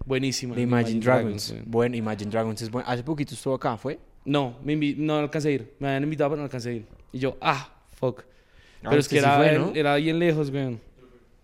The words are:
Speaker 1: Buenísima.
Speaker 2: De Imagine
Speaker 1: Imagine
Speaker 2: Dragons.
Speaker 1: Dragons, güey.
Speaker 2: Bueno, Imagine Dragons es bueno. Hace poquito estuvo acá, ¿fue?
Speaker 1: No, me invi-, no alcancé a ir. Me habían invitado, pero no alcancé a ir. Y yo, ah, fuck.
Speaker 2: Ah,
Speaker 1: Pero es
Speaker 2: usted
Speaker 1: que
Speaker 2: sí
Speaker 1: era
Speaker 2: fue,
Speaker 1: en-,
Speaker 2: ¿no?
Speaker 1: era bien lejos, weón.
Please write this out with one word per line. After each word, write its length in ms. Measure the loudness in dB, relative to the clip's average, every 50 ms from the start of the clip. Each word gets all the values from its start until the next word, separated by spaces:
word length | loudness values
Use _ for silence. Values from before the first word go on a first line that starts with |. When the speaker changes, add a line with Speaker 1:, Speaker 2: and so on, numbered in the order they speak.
| -4
Speaker 1:
Buenísima. 480 | -2 -2 0 0 0 -2 -2 -4 -4 -2
Speaker 2:
De 80 | 0 2
Imagine 300 | 4 4 4 4 2 0
Speaker 1:
Imagine 120 | 2 4
Speaker 2:
Dragons. 440 | 4 4 4 4 0 -2 -4 -6 -8
Speaker 1:
Dragons, 20 | -8
güey. 100 | -10 -8
Speaker 2:
Bueno, 300 | -2 0 2 2 2 0
Imagine 340 | -2 -4 -4 -4 -4 -4 -4
Dragons 320 | -2 -2 -2 -2 -4 -6 -6
es 80 | -6
bueno. 180 | -6 -6 -4 -4
Hace 140 | -4 -4 -4
poquito 320 | -4 -4 -4 -6 -6 -8
estuvo 180 | -6 -4 -2 -2
acá, 220 | -2 -2 -2 -4
¿fue? 220 | -4 -6 -8 -8 -10 -12 -20 -20 -12 -4
Speaker 1:
No, 320 | -2 0 0 0 -2 -4 -8 -4
me 100 | -2 -2
invi-, 200 | 0 0 0 0
no 200 | 0 0 0 0
alcancé 320 | 0 0 -2 -2 -2 0 0
a 40 | 0
ir. 200 | 0 -2 -8 -10 -6
Me 100 | -4 -2
habían 160 | 0 0 -2
invitado, 260 | -2 0 0 0 0
pero 80 | 0 -2
no 60 | -6
alcancé 260 | -6 -8 -8 -6 -6
a 20 | -8
ir. 120 | -8 -10 -12 -20 -20 -18 -12 -8
Y 60 | -4
yo, 180 | -2 -2 -2 -2
ah, 280 | 0 0 0 0 -2 -10 -18 _ _ _ -8
fuck. 240 | -4 -4 -4 -4 -4 -10 _ _ _ _ _ _ -20 -20 _ -20 -10 -2
Speaker 2:
Ah, 40 | 2
Speaker 1:
Pero 40 | 2 2
es 60 | 4
Speaker 2:
usted 100 | 4 2
Speaker 1:
que 40 | 4 6
Speaker 2:
sí 40 |
Speaker 1:
era 100 | 6 6
Speaker 2:
fue, 180 | 6 6 6 6
Speaker 1:
en-, 60 | 4
Speaker 2:
¿no? 120 | 2 0 0
Speaker 1:
era 220 | 0 2 2 2
bien 220 | 2 2 0 0 2
lejos, 320 | 2 2 2 2 0 -2
weón. 300 | -2 -4 -4 -4 -6 -8 -12 -18 -20 _ -20 -20 -20 -20 _ _ _ _